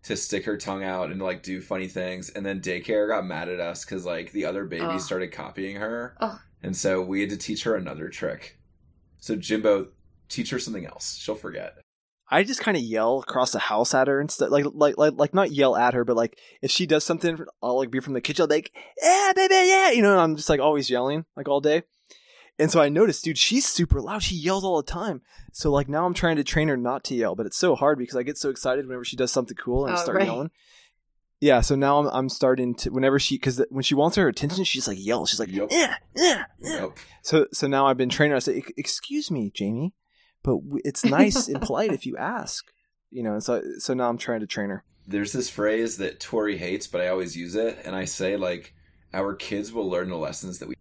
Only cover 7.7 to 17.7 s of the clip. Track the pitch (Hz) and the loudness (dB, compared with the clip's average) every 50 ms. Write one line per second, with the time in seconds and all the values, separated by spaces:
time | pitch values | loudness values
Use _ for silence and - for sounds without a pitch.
7.7 | 110 98 90 78 71 76 78 90 - - - 80 60 - - - _ _ _ _ | -2 -2 -2 -8 -10 -10 -10 -12 -10 -6 -6 -6 -6 -8 -12 -20 _ _ _ _
8.7 | _ _ _ _ _ _ _ _ _ _ - - 113 98 87 - 107 110 110 107 | _ _ _ _ _ _ _ _ _ _ -6 -6 -4 -4 -2 -2 -2 2 4 4
9.7 | 104 98 92 - _ _ _ _ _ _ _ _ - - 113 - 135 123 - - | 4 4 0 -6 _ _ _ _ _ _ _ _ -6 -6 -6 -4 -4 -6 -6 -6
10.7 | 110 95 87 - - - - - - - - - - - - 101 85 - - - | -8 -10 -10 -12 -14 -12 -10 -10 -10 -8 -8 -8 -8 -8 -8 -10 -10 -10 -12 -12
11.7 | - - _ _ _ _ _ _ _ _ _ _ - 156 202 214 262 - - 226 | -14 -18 _ _ _ _ _ _ _ _ _ _ 2 2 2 2 -2 -2 0 0
12.7 | 202 160 123 113 110 110 110 117 131 135 131 - - 131 127 123 - 104 - - | 0 0 0 -2 0 2 2 2 2 0 -2 -2 0 0 2 2 0 -2 -2 0
13.7 | 110 107 120 - - 131 131 139 139 139 147 151 - - 139 - - 143 143 147 | 2 2 2 4 4 4 4 4 2 0 0 -2 -2 -2 0 2 4 2 2 0
14.7 | - 151 151 147 - - 147 151 135 123 147 139 - 185 196 - 156 139 139 131 | 2 2 2 2 4 4 2 2 4 2 0 2 4 2 0 2 2 2 4 4
15.7 | 120 - 120 123 123 123 120 117 123 113 117 117 - _ - - - _ - 131 | 4 4 4 4 2 2 2 2 2 2 2 0 -4 _ -20 -20 -14 _ -4 -2
16.7 | - - 180 156 156 151 - - 165 165 185 170 165 156 165 - - _ - 120 | 0 0 2 2 2 2 2 0 -2 0 0 -2 -2 -2 -10 -16 -14 _ -2 0